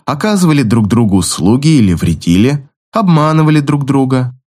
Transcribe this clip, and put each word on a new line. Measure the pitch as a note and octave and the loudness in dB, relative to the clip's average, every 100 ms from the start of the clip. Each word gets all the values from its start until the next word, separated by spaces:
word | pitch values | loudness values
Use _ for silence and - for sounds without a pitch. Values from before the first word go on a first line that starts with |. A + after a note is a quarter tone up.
| - | -8
оказывали | C#3 G#3+ G#3 F3 D3 | -4 -2 0 0 0
друг | A2+ A#2+ G#2 | 0 0 0
другу | A#2 A2+ F#2+ | 0 0 0
услуги | E2+ - F2 A#2+ D3 | -2 -2 0 0 2
или | D3+ G2+ | 2 2
вредили, | E2 F2 D#2+ - F2+ A#2+ C#3+ - _ _ | 0 -2 -2 0 0 0 -2 -8 _ _
обманывали | A3 G3 D#3+ D3+ D#3 D#3 D#3 | -2 0 2 2 2 2 2
друг | C#3 D3 | 0 -2
друга. | C3+ C#3 C3 C3 B2 - | 0 0 0 -2 -4 -8